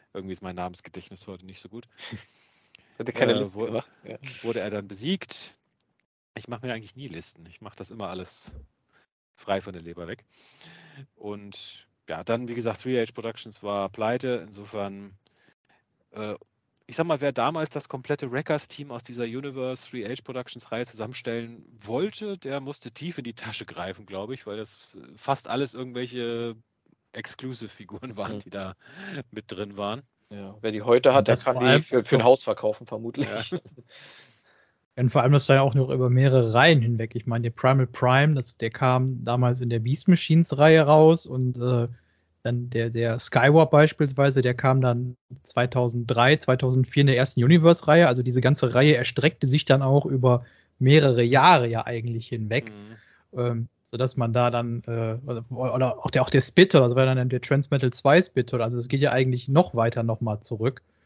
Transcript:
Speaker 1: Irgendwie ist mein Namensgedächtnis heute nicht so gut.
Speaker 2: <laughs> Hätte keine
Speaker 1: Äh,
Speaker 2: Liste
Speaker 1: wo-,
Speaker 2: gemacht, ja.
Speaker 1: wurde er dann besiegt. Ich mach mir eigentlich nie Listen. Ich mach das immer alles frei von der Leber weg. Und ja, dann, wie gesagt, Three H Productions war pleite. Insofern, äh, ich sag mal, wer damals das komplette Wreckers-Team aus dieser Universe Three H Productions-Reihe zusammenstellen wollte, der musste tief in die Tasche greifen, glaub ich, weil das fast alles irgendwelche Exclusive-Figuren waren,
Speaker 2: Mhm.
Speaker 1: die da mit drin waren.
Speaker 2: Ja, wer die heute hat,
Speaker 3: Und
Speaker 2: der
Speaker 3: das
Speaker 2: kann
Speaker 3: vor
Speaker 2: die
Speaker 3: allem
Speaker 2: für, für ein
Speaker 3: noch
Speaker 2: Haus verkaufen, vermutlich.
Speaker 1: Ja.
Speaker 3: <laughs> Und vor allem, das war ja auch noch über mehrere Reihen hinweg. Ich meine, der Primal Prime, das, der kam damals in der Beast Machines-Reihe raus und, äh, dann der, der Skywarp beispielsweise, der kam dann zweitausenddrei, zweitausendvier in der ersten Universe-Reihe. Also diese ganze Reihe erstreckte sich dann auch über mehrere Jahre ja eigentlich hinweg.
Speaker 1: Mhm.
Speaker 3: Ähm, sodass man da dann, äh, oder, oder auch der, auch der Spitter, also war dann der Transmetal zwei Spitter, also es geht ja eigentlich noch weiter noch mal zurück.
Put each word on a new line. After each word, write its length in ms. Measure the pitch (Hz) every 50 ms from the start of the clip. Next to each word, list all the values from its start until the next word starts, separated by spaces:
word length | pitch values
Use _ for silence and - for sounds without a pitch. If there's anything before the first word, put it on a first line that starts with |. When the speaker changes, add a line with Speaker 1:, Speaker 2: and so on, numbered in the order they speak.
| _ _ -
Speaker 1:
Irgendwie 180 | 98 92 95
ist 100 | 92 -
mein 140 | 98 92 90
Namensgedächtnis 720 | 90 90 90 90 - - 85 - 92 - - 98 - -
heute 180 | - 95 87 90
nicht 160 | 92 87 -
so 80 | - 87
gut. 180 | 107 120 - _ _ - - -
Speaker 2:
<laughs> 880 | 113 - - _ _ _ _ _ _ _ _ _ _ - _ _ _ -
Hätte 140 | 120 127
keine 200 | - - 139 123
Speaker 1:
Äh, 60 | 113 107
Speaker 2:
Liste 180 | 104 98 95
Speaker 1:
wo-, 100 | 104 113
Speaker 2:
gemacht, 240 | 107 110 117 - _ _ _ -
ja. 140 | 127 110 - 135 131 120 -
Speaker 1:
wurde 180 | - 117 117 113
er 100 | 92 104
dann 180 | 104 101 98 98
besiegt. 680 | 101 95 117 160 196 185 - - - - - - - _ _ _ _ _ _ _ _ _ _ _ _ _ _ _ -
Ich 120 | - 104 -
mach 120 | 123 110
mir 100 | 127 123
eigentlich 240 | 117 113 107 - -
nie 120 | 131 143 120
Listen. 380 | 80 82 82 - - _ 82
Ich 140 | 85 85 -
mach 140 | - 98 -
das 160 | - 95 -
immer 180 | - 113 101 87
alles 460 | 92 92 92 - - - - - - 69 - _ _ _ _ _ _ _ _ _ _ _ _ _ _
frei 240 | _ - 104 98 98
von 120 | - 104
der 100 | 92 85
Leber 240 | 82 85 85 87 85 82
weg. 160 | 113 - _ _ _ _ - - - - - 170 170 - - - - 139 135 _ _
Und 720 | _ - 104 104 104 101 101 98 - - - - - _ _ _ _ _ -
ja, 160 | 80 78 -
dann, 240 | - 117 120 123 117
wie 60 | 117
gesagt, 260 | 120 113 113 104 -
Three 180 | - 127 127 120
H 120 | 113 113
Productions 500 | - - 113 113 113 - - 113 101 -
war 260 | 104 101 101 101 98 95
pleite. 540 | 98 113 107 113 123 127 135 127 123 110 82
Insofern, 680 | 107 101 101 104 104 110 107 101 98 98 98 101 98 95 _ _ _ _ _ _ _ _ _ _ _ _ _ _ _ _ _ _ _
äh, 240 | - 107 107 107 - - _ _ _ _ _ _ _ _ _ -
ich 80 | -
sag 100 | - 165
mal, 140 | 170 156 131
wer 100 | 143 139
damals 380 | 123 127 117 143 165 160 156 -
das 180 | - 147 - -
komplette 440 | - 131 - - 147 - 143 123
Wreckers-Team 580 | 120 139 151 - 151 147 - - - - 143 143
aus 140 | 120 117 -
dieser 200 | - 120 123 120
Universe 640 | 117 117 131 139 143 131 131 127 131 127 127 - -
Three 160 | - 123 101
H 180 | 107 123 120 -
Productions-Reihe 600 | - 123 127 123 - - 120 - - 113 117 123
zusammenstellen 800 | - - 110 110 127 127 - - 120 113 117 117 117 117 - - _ 117 110
wollte, 560 | 101 104 117 135 185 214 - - 214 202 196 180
der 220 | - 135 139 139
musste 300 | 135 139 143 - - 123
tief 280 | - - 143 175 170 -
in 60 | 123
die 100 | 120 113
Tasche 300 | - - 113 107 - 110
greifen, 420 | - - - 87 95 92 - 104
glaub 240 | 98 98 95 101 110
ich, 120 | 135 127 -
weil 100 | 107 101
das 400 | 110 107 - - - - - - 92 65 64 82
fast 320 | 107 - 135 139 - -
alles 260 | - 117 131 143 127 -
irgendwelche 840 | 123 127 127 120 123 123 120 123 123 117 117 117 117 117 117 113 113 _ _ _ _ _ _ _ _ _ _
Exclusive-Figuren 1040 | - 117 113 - - - 131 131 127 - 117 101 - - 104 90 104 - - 127 107
waren, 200 | 101 98 95 110
Speaker 2:
Mhm. 40 | 104
Speaker 1:
die 100 | - 90
da 240 | 98 98 95 95 90 _ _ - - 185 196 196 185 147 123 _
mit 220 | - - - -
drin 240 | 98 90 104 101 101
waren. 260 | 101 101 101 110 135 - _ _ _ _ -
Speaker 2:
Ja, 260 | 104 101 98 98 104 107
wer 120 | 113 110
die 100 | 107 104
heute 320 | 107 123 117 127 123 139 127
hat, 60 | 139
Speaker 3:
Und 80 | - -
Speaker 2:
der 40 | 135
Speaker 3:
das 100 | - -
Speaker 2:
kann 100 | 135 123
Speaker 3:
vor 80 | 127
Speaker 2:
die 60 | 123 131
Speaker 3:
allem 140 | 135 151
Speaker 2:
für, 220 | 156 - 135 123 104
für 120 | - 143
ein 20 | 127
Speaker 3:
noch 80 | 113
Speaker 2:
Haus 180 | 123 131 - -
verkaufen, 420 | 120 104 - - 107 107 - 120
vermutlich. 400 | - 113 110 113 117 - 143 143 -
Speaker 1:
Ja. 140 | 104 113
Speaker 3:
<laughs> 1500 | 117 - 180 160 - - 147 131 - _ - - - - - - - - _ _ _ _ _ _ _ _ _ _ _ _ -
Und 140 | 127 131 123
vor 120 | - 139
allem, 100 | 120 135
das 160 | 147 139 - -
war 80 | 143
ja 60 | 135
auch 120 | 139 135 110
noch 160 | 139 131 135
über 200 | 135 131 127 123
mehrere 440 | 123 127 135 135 131 127 117 113 110
Reihen 280 | 120 143 170 160 135
hinweg. 320 | 113 117 120 110 113 113 -
Ich 100 | 120 -
meine, 160 | 120 117 117
der 80 | 117 117
Primal 360 | - - - 127 135 135 127
Prime, 480 | 123 - - 131 123 127 135 147 156 151
das, 220 | 135 123 - -
der 140 | - 113 113
kam 540 | - - 139 127 127 127 131 131 127 120 -
damals 360 | 117 120 127 127 120 120 123
in 100 | 127 120
der 80 | 117 117
Beast 300 | 113 123 139 - - -
Machines-Reihe 760 | 180 - - - 156 165 165 - 139 135 147 160 160 160
raus 420 | 151 143 151 156 156 160 165 165 -
und, 320 | - 131 127 127 127 123
äh, 300 | 120 120 123 127 120 117 117 120 - _ _ _ _ _ _ _ _
dann 280 | - 123 120 120 123 123
der, 200 | 123 117 113 117
der 280 | 117 117 117 117 113 117
Skywarp 520 | - - - 123 120 143 147 160 160 151
beispielsweise, 720 | 156 147 156 156 - - 151 139 131 139 139 139 131 135
der 120 | 120 123 123
kam 260 | 123 - 131 131 135
dann 360 | 127 123 120 120 123 123 123 _ _ - 127 - _
zweitausenddrei, 920 | - - 123 123 123 - 127 123 120 113 120 117 117 120 117 120 131 156
zweitausendvier 680 | 151 - - 127 127 135 127 127 131 127 - - 143
in 40 | 143 139
der 80 | 131
ersten 260 | 120 135 - - 127
Universe-Reihe. 640 | 120 139 170 170 156 170 170 - - 151 151 170 170 139
Also 140 | 123 127
diese 180 | 120 123 120 127
ganze 340 | 120 131 147 - 139 120 117
Reihe 220 | 123 143 151 147
erstreckte 500 | 117 123 - - - 135 165 - - -
sich 180 | 131 131 156 -
dann 180 | - 135 135
auch 220 | 135 135 139 143 -
über 380 | - 135 131 123 127 123 120 123 - _ _ _ _ _ -
mehrere 440 | 127 131 147 156 143 135 120 120
Jahre 460 | 120 120 131 131 143 180 175 139 120 117
ja 160 | 113 113 -
eigentlich 420 | - 120 113 110 120 117 113 113 -
hinweg. 440 | 120 110 110 104 113 143 120 110 104 101 101 107 110 - _ _ _ _ _ _ -
Speaker 1:
Mhm. 40 | 123
Speaker 3:
Ähm, 280 | 123 120 117 117 117 - _ _ _
sodass 300 | _ - 113 131 127 -
man 160 | 127 120 117
da 180 | 113 123 123 120
dann, 320 | 120 120 120 120 117 120 -
äh, 300 | 120 117 117 113 113 110 123 139
oder, 180 | 135 123 113 117 -
oder 480 | 123 127 127 127 - 131 131 123 - - -
auch 60 | 135
der, 120 | - 135
auch 80 | 127 -
der 100 | - 135
Spitter, 400 | - - - 170 190 190 - 147
also 120 | 127 120 120
war 100 | 131 131
dann 220 | 131 131 127 123 127
der 120 | 127 123
Transmetal 500 | - - 139 143 143 - 143 135 135 127
zwei 280 | - - - 135 151 180
Spitter, 400 | 190 - - 131 120 - - 120
also 180 | 113 117 123 120
es 100 | 120 123
geht 120 | 139 135
ja 120 | 143 135
eigentlich 360 | 120 131 131 131 123 123 - 135
noch 260 | 135 165 - - -
weiter 280 | 117 113 117 - 120
noch 180 | 113 113 110 -
mal 200 | 117 110 104 107
zurück. 420 | - - 117 107 113 120 117 - _ _ _ _ _